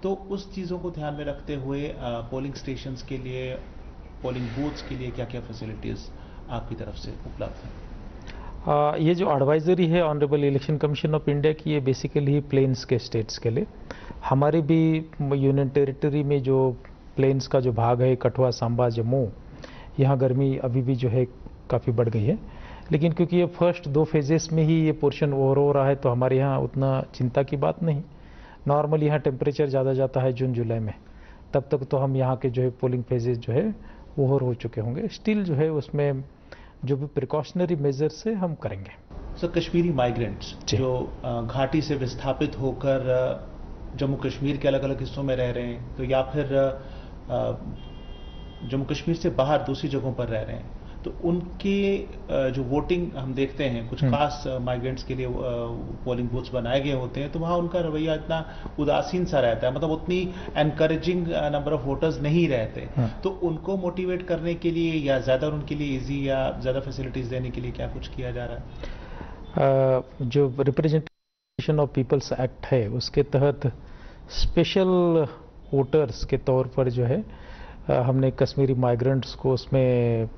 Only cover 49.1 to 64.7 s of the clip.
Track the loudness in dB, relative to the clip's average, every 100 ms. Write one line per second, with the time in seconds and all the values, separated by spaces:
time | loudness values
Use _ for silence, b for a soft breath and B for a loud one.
49.1 | 0 0 2 2 2 0 -4 -2 -2 -4
50.1 | -4 -4 -4 -4 -8 -10 -14 B B -10
51.1 | -4 0 0 -2 -4 0 2 2 0 -4
52.1 | -12 -4 0 0 0 0 0 2 0 0
53.1 | -6 -6 -2 -2 0 -2 -2 -6 0 2
54.1 | 4 2 0 -6 -4 -2 -2 -2 -6 -6
55.1 | -4 -4 -4 -4 -4 -4 -6 -8 -8 -4
56.1 | -2 -2 -2 -4 -4 0 0 0 -2 -4
57.1 | -6 -6 -4 0 0 0 0 -2 -2 0
58.1 | -2 -2 -4 -4 B B -2 2 2 2
59.1 | 0 0 2 2 2 0 0 -2 -2 0
60.1 | 0 -2 B B 0 0 4 2 2 0
61.1 | 0 0 0 0 0 0 -2 0 0 0
62.1 | 0 2 4 4 2 0 -4 -6 0 0
63.1 | 0 -4 -2 -2 -2 -2 -2 -2 -2 -2
64.1 | -2 -2 -2 -2 -2 0